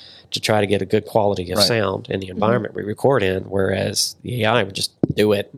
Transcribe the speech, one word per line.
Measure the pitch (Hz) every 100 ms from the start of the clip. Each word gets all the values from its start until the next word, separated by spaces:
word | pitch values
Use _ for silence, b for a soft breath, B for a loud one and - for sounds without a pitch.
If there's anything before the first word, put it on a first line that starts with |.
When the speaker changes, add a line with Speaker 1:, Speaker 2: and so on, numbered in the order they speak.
| B B B
Speaker 1:
to | -
try | - 107
to | 101
get | 98
a |
good | 92 107 -
quality | 113 104 95 87
of | 92
Speaker 2:
Right. | 104
Speaker 1:
sound | 117 98 101 107
in | 98
the | 92
Speaker 3:
Mm-hmm. | 92
Speaker 1:
environment | 107 120 107
we | -
record | 101 107 127 131
in, | 95 95
whereas | 104 98 95 98 101 98 - -
the | - 123
A | 107
I | 117
would | 98
just | 95 - _ - -
do | 107
it. | 101 -